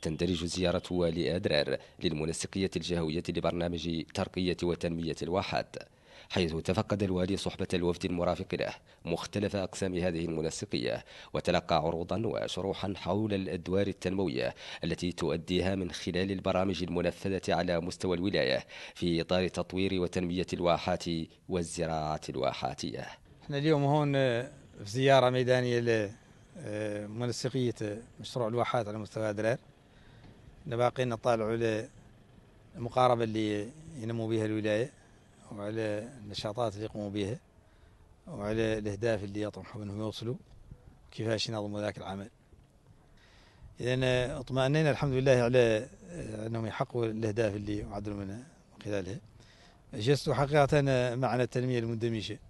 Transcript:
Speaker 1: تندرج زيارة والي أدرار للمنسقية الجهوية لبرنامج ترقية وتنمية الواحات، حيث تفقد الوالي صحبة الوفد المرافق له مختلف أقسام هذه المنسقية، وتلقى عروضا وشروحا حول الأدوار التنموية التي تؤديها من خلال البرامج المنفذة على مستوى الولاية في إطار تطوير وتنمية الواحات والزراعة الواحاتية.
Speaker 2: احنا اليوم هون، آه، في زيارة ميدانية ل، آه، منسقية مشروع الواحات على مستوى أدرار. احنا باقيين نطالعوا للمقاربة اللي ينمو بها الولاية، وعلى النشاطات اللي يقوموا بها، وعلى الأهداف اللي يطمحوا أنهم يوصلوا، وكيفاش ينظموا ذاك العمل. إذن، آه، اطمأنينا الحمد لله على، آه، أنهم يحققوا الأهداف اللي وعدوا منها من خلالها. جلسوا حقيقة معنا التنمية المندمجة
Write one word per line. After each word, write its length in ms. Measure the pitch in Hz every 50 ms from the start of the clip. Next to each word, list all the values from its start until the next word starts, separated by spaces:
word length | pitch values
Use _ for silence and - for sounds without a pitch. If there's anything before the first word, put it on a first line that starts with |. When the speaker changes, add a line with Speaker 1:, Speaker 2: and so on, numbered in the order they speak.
| -
Speaker 1:
تندرج 420 | 87 78 76 87 87 92 82 82
زيارة 380 | 87 - 92 92 87 87 90 - -
والي 460 | 87 90 87 85 80 85 85 62 78
أدرار 400 | 92 104 107 80 73 71 - 67 - - - - - -
للمنسقية 680 | 90 80 76 78 78 82 - - - - 98 95 92 -
الجهوية 460 | 90 80 82 87 85 82 80 78 85 82 -
لبرنامج 760 | 85 85 82 82 85 87 85 87 87 85 78 85 82 82 76 - -
ترقية 420 | - 95 90 - - 92 90 85 - -
وتنمية 520 | 87 82 78 - 87 85 82 82 80 73 - -
الواحات، 540 | 76 85 95 101 - - 67 57 - - - - - - - - - - - - -
حيث 260 | - 98 92 82 80
تفقد 480 | 80 78 - 92 90 110 - 104 98 104
الوالي 340 | 95 92 90 90 92 98
صحبة 300 | 92 - 92 - - 98 - -
الوفد 300 | 90 87 87 87 - -
المرافق 500 | 92 90 87 87 87 87 85 95 - -
له 200 | 85 - - - - - - - - -
مختلف 520 | - 85 82 - - - 107 101 98 -
أقسام 380 | 101 92 90 - - - 95 90
هذه 300 | 90 87 92 87 82 85
المنسقية، 800 | 85 82 80 78 80 80 - - - - 80 60 60 57 - - - - - - - -
وتلقى 420 | 76 - - 87 87 - - 85
عروضا 460 | 80 76 82 82 82 87 87 90 95 110
وشروحا 680 | 110 69 55 53 - - - 92 98 92 - - 95 101
حول 380 | - - 90 90 104 110 107 101
الأدوار 520 | 98 95 92 80 92 80 85 90 95 101
التنموية 680 | 98 92 - - 90 95 95 98 87 65 62 62 62 - - - - - - -
التي 280 | 85 82 - - 90 82
تؤديها 600 | - - 78 71 85 82 - 90 90 87 92 98
من 160 | 95 92 87
خلال 420 | - - - - 85 87 92 95 98
البرامج 500 | 92 90 95 92 92 92 98 95 82 90
المنفذة 720 | 85 85 87 87 87 85 - - 98 98 90 - - 92
على 260 | 82 90 90 87 85
مستوى 360 | 82 87 90 - - 95 90
الولاية 500 | 85 87 101 92 82 69 64 64 62 - - - - - - -
في 260 | - - 90 85 82
إطار 280 | 82 - 92 90 92 87
تطوير 520 | - - 87 - - 92 95 95 92 92
وتنمية 460 | 90 85 - 95 90 87 87 90 87 - -
الواحات 520 | - 87 87 85 78 - - 90 87 - 90 85 82 80 - - - _ -
والزراعة 720 | 95 90 85 82 - - 85 80 80 78 78 76 76 76 - -
الواحاتية. 800 | 69 65 65 65 62 - - 64 - - - 80 - 65 65 - - - - - - - -
Speaker 2:
احنا 140 | - 147 139
اليوم 260 | 143 156 160 143 143
هون، 320 | 139 143 151 147 143 139
آه، 360 | 139 135 131 120 117 127 - - - - - - - 104
في 60 | 104
زيارة 400 | 101 127 131 139 135 135 123 123
ميدانية 500 | 127 127 127 120 127 127 123 123 120 120
ل، 300 | 120 117 117 110 107 98 104 - - - - - - - - 190
آه، 480 | 147 117 104 107 107 107 104 104 104
منسقية 680 | 104 107 113 120 123 113 - - 131 - 135 127 120 110 - 110 107 104 107 117 - - -
مشروع 280 | 107 - - 131 120 107
الواحات 400 | 113 120 117 - - 127 113 101
على 100 | 107 110
مستوى 320 | 107 101 - 110 110 110
أدرار. 280 | 104 101 107 110 120 - - - - - - - - - - - - - - - - - - - - - -
احنا 140 | - 120
باقيين 320 | 117 120 120 - - 127 123
نطالعوا 800 | 117 110 - 127 120 113 110 107 113 117 117 113 110 107 110 - - - - - - - - - - - - - - - - - -
للمقاربة 480 | - 120 120 - 127 127 123 123 117 117
اللي 460 | 113 107 110 110 107 104 104 104 113 147 156 156 160 165
ينمو 320 | 147 110 113 117 117 113 110
بها 160 | 113 113 107
الولاية، 480 | 107 110 110 104 107 104 107 120 - - - - - - - - - - - - - -
وعلى 580 | 104 101 104 110 113 113 107 104 104 107 120 143 131 104
النشاطات 500 | 104 104 - - 110 101 - 123 113 98
اللي 100 | 104 107
يقوموا 260 | 110 - - 104 101
بها، 300 | 98 104 101 95 117 165 _ _ _ - - _ _ - - - - - - - - - _
وعلى 520 | - 170 - 101 104 110 110 113 110 110 110
الأهداف 460 | 104 107 101 98 104 120 113 104 98
اللي 180 | 101 98 104 104
يطمحوا 400 | 104 101 98 92 - - 107 107
أنهم 160 | 101 101 104
يوصلوا، 380 | 107 107 104 - - 113 123 190 - - - - - - - - - - - - -
وكيفاش 420 | - - - 110 110 113 107 - -
ينظموا 320 | 113 110 104 104 104 104
ذاك 180 | 104 104 98 -
العمل. 320 | - - 95 98 98 - _ - - _ - - - _ _ - _ - - - - - - - - - - - - - - - - - - -
إذن، 240 | 120 120 127 127 131
آه، 360 | 127 127 127 123 123 147 -
اطمأنينا 500 | 127 - 127 131 131 131 143 156 160 151
الحمد 220 | 131 - - 143 131
لله 200 | 127 131 139 131
على، 560 | 123 120 117 123 127 120 117 113 110 - - - - - -
آه، 360 | - 170 135 113 110 107 107
أنهم 200 | 113 113 117 113
يحققوا 400 | 110 98 - 143 - - 123 117
الأهداف 500 | 113 110 110 113 110 104 104 117 107 98
اللي 280 | 104 104 101 104 104 107
وعدوا 300 | 110 104 101 101 107 104
منها 320 | 101 98 95 98 113 127 - - - - - -
من 80 | - -
خلالها. 360 | 107 104 101 92 87 101 160 - - - - - - - - - - - - - - -
جلسوا 400 | - 104 120 143 135 - - 139
حقيقة 480 | 113 143 143 143 151 143 135 - 151 139 139 131 127 123 127 117
معنا 280 | 123 131 120 107 127 123
التنمية 360 | 117 - 131 123 127 127 120
المندمجة 600 | 113 113 117 110 110 120 113 113 95 - 104 - - -